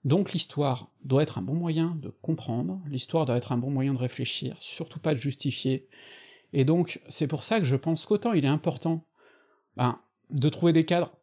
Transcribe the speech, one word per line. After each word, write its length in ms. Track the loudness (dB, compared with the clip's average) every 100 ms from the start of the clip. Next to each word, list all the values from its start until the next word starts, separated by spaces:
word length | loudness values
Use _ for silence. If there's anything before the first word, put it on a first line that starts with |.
Donc 280 | 4 2 2
l'histoire 600 | -2 -4 0 0 -2 -6 _
doit 200 | 0 2
être 140 | 2 -2
un 40 |
bon 140 | -4 -2
moyen 420 | 0 0 0 -2
de 80 | -8
comprendre, 720 | -8 -4 -4 -2 -2 -2 -6 -6
l'histoire 380 | -8 -2 0 2
doit 100 | 0
être 160 | 0
un 60 | -2
bon 120 | 0
moyen 240 | 0 0
de 60 | 0
réfléchir, 560 | -2 -4 -4 -4 -6 -8
surtout 400 | -10 -8 -10 -4
pas 140 | -2
de 60 | 0
justifier. 720 | -2 -2 -4 -2 -2 -2 -6 -20 -20 -20 -20 -20 _
Et 100 | 0
donc, 380 | 4 4 0 -4 -10
c'est 200 | -4 -2
pour 160 | -2
ça 160 | 0 0
que 60 | 2
je 100 | 2
pense 300 | 2 -2 2
qu'autant 280 | 2 4
il 120 | 2 4
est 40 |
important, 560 | 2 0 -2 -2 -2 _ _ _ _ _ _ _ -2
ben, 240 | -2 -2 _ _ _
de 180 | 0 0
trouver 260 | 2 4
des 120 | 4 4
cadres 260 | 0 0 _